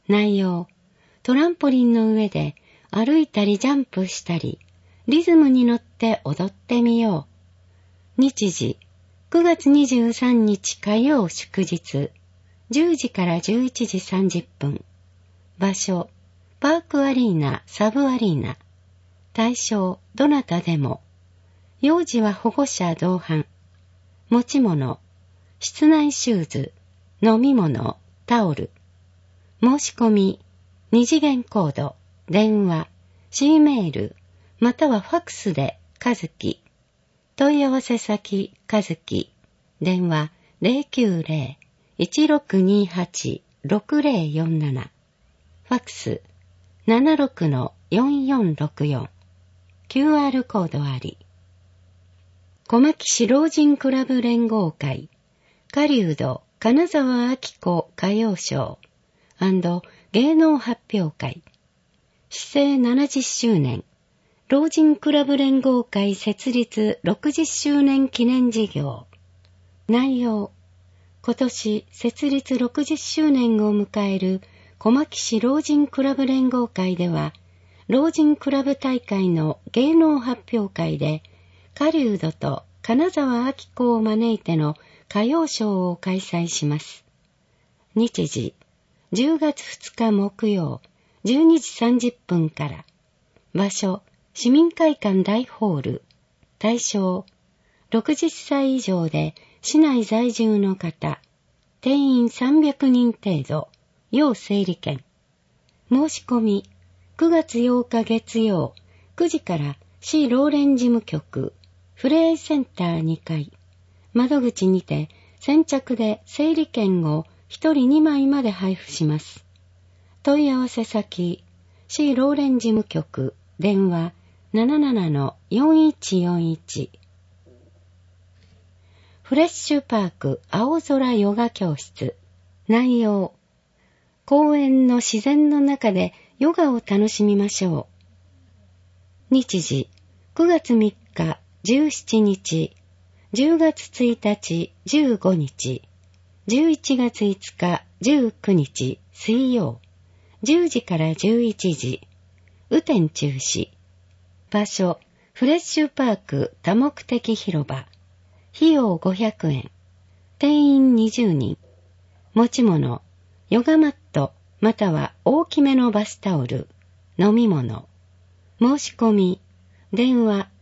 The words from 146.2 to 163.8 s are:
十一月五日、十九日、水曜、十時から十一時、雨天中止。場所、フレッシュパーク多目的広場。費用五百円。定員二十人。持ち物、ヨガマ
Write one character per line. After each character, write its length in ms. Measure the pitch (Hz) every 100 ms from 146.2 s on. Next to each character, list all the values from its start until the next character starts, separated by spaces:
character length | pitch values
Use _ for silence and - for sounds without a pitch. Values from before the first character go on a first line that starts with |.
| _ _ -
十 220 | 247 320
一 260 | 302 - 254
月 280 | 240 -
五 280 | 208 196 - -
日、 280 | 175 175 - -
十 320 | 214 294 233
九 200 | - -
日、 460 | 180 139 - 127 - _
水 420 | - - 233 262
曜、 260 | 240 143 117 _ _ _ _ _ _
十 260 | 214 339 349
時 140 | 240
か 140 | - 170
ら 180 | 160
十 280 | 160 196 233
一 320 | 233 202 190
時、 260 | 151 123 - - _ _ _ _ _ -
雨 140 | 320
天 260 | 330 233 156
中 200 | - 147
止。 400 | 131 - - - _ _ _ _ _ _ _ _
場 160 | 208 208
所、 320 | - 180 - _ _ _
フ 120 | - 262
レ 100 | 339
ッ 20 |
シ 240 | - 320
ュ 40 | 302
パ 160 | -
ー 120 | 254 202
ク 400 | - 139 - -
多 120 | 165
目 260 | 214 285 -
的 340 | - 240 - 220
広 320 | - 156 139
場。 180 | 135 - _ _ _ _ _ _ -
費 160 | 320
用 240 | 294 226 165
五 180 | 190
百 380 | 185 220 - 160
円。 180 | 135 - _ _ _ _ _ _ -
定 80 | 285
員 480 | 294 285 277 262 226
二 140 | 220
十 220 | 254 220
人。 260 | 147 120 - _ _ _ _ _ _ _ 220
持 120 | 240
ち 140 | -
物、 380 | 226 160 131 117 _ _ _ _ -
ヨ 140 | 220
ガ 160 | 277
マ 100 | 311